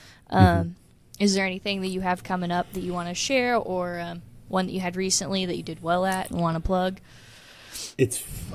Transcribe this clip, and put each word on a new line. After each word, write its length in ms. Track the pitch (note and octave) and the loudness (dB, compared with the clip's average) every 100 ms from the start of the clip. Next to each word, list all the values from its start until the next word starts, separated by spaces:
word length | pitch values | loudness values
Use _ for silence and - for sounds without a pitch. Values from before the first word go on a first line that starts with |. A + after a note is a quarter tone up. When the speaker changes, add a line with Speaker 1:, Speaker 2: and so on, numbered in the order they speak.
| - - - | -20 -20 0
Speaker 1:
Um, 160 | F#3+ F#3 | 8 8
Speaker 2:
Mm-hmm. 220 | F3 E3+ F3 - _ _ - | 8 0 -6 -18 _ _ 0
Speaker 1:
is 100 | G3+ G3 | 2 2
there 100 | F#3+ | 0
anything 360 | F#3 G3+ G3 | -2 -4 -2
that 60 | F#3+ | -2
you 140 | F#3 | -2
have 220 | F#3 F3+ | 0 -2
coming 280 | - F#3 F3 | -2 -2 0
up 200 | F3 F3+ | 0 -2
that 80 | F#3 | -4
you 120 | F3 | -4
wanna 200 | F3 F3 | -4 -4
share, 420 | F3 - C4+ B3 A#3+ | -4 0 2 2 2
or, 440 | - F#3 F3 F3 | 0 -2 -2 -4
um, 220 | E3+ E3+ - - - | -6 -10 -14 -20 -2
one 200 | F#3 F#3 | 0 0
that 60 | |
you 60 | F#3 | -2
had 140 | F3+ F3+ | -4 -2
recently 500 | F#3+ - F#3+ F#3+ F#3 | 0 0 0 -2 0
that 100 | E3 | -2
you 60 | |
did 180 | E3 D#3+ | -6 -6
well 240 | E3 F3 F#3+ | 0 2 2
at 240 | F#3 - | 0 -2
and 100 | - | -2
wanna 200 | E3+ E3 | 0 0
plug? 400 | E3 F#3 F#3 F#3+ - - - - - - - - - - | 0 0 0 -4 -12 -20 -20 -20 -20 -20 -16 -12 -6 0
Speaker 2:
It's, 260 | B2+ - - - - | 0 0 -8 -10 -10